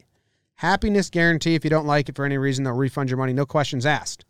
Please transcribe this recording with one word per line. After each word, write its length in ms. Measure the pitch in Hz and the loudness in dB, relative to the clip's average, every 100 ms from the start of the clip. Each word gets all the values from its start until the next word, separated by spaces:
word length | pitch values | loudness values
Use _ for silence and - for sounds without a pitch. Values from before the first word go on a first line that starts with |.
| _ _ _ _ _ - | _ _ _ _ _ -4
Happiness 540 | 165 196 214 202 180 | 0 0 2 0 0
guarantee. 460 | 170 170 160 165 160 | 2 2 2 0 0
If 80 | |
you 60 | 156 | 2
don't 160 | 156 147 | 2 2
like 220 | 147 139 | 0 0
it 60 | |
for 100 | 139 | -4
any 140 | 139 139 | -2 0
reason, 240 | 139 131 | 0 -2
they'll 120 | 135 | -2
refund 360 | 123 135 147 135 | 0 -2 -2 -2
your 80 | 131 | -2
money. 140 | 131 | 0
No 120 | 127 | 0
questions 400 | 139 156 139 131 | 0 -2 -2 -2
asked. 400 | 135 143 - - | 0 0 -4 -12